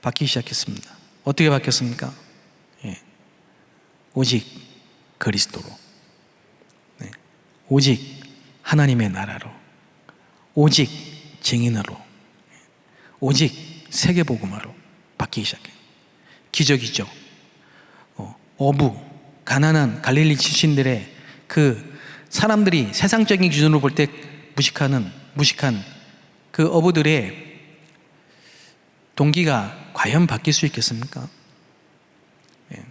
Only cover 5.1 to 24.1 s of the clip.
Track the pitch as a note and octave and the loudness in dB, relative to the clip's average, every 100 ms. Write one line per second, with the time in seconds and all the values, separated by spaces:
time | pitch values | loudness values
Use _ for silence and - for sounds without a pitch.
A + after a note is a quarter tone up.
5.1 | _ - - - - - - - _ _ | _ -4 -2 -4 -6 -16 -20 -20 _ _
6.1 | _ _ _ _ _ _ _ _ _ - | _ _ _ _ _ _ _ _ _ -20
7.1 | - _ _ _ _ _ C3+ C#3 B2 - | -20 _ _ _ _ _ 2 4 0 -2
8.1 | - - - - _ - D3+ C#3+ B2 G#2+ | -18 -20 -20 -20 _ 0 2 4 4 0
9.1 | F#2+ G2+ - - - _ _ _ _ - | -2 -8 -10 -14 -20 _ _ _ _ -20
10.1 | _ _ _ _ - D3+ C#3 D#3+ - - | _ _ _ _ 2 4 4 0 -4 -16
11.1 | - - - - A#2+ A#2+ A2 G2+ - - | -20 -20 -10 -4 0 0 -2 -6 -12 -20
12.1 | - _ _ _ - _ _ _ _ - | -20 _ _ _ -20 _ _ _ _ -20
13.1 | _ C#3 C#3 D#3 - - - - - - | _ 0 2 2 -2 -18 -20 -10 -2 0
14.1 | F3 D3+ A#2 G2 G2+ - - - _ _ | 2 0 -2 -6 -10 -14 -18 -20 _ _
15.1 | _ - - G#2 - - - _ _ _ | _ -8 -6 -8 -10 -18 -20 _ _ _
16.1 | _ _ - _ - C#3+ C#3 A#2 - G2 | _ _ -20 _ -2 2 2 0 -6 -8
17.1 | - - - _ _ _ - - - _ | -12 -20 -20 _ _ _ -20 -20 -20 _
18.1 | - G2 - _ _ C#3 C#3 C3+ G#2 - | -18 -18 -18 _ _ 0 4 2 0 -16
19.1 | - - - - C#3 D3+ D#3 C3 G#2 A#2+ | -20 -20 -20 -4 2 4 4 2 -2 0
20.1 | C3 D#3 C#3+ - - D#3 C#3+ C3 A#2+ F#2+ | 2 4 2 0 2 2 4 2 -2 -6
21.1 | - - - _ - D3 A2 - - - | -20 -20 -20 _ 2 2 2 -8 -20 -20
22.1 | - - - G#3+ G#3+ G3+ E3+ A2 G2+ G3 | -20 -10 -2 2 4 4 2 0 0 2
23.1 | A3+ G#3+ G3 F#3 D3 D#3 D3+ C#3 D3+ D3 | 2 2 4 2 4 4 4 2 0 -2